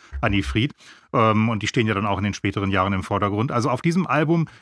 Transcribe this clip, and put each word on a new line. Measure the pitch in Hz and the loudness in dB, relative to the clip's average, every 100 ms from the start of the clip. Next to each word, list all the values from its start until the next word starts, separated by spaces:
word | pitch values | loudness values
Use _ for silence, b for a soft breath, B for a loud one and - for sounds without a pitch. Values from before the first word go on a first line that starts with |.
| B B | B B
Anni | 113 101 | 0 0
Fried. | - 110 143 - B B B | 0 -2 -2 -4 B B B
Ähm, | 131 110 107 110 | 2 4 4 2
und | 110 | -2
die | 104 | -2
stehen | - 110 | -2 0
ja | |
dann | 101 104 | 0 0
auch | 95 | 0
in | |
den | 101 | -2
späteren | - 101 104 98 | -2 -4 -2 0
Jahren | 98 95 | 2 2
im | 98 | 0
Vordergrund. | - 101 101 104 113 | -2 0 0 0 -2
Also | 120 123 | 0 -2
auf | 127 | 0
diesem | 170 170 165 | 0 0 0
Album | 143 156 170 156 B | 0 2 0 0 B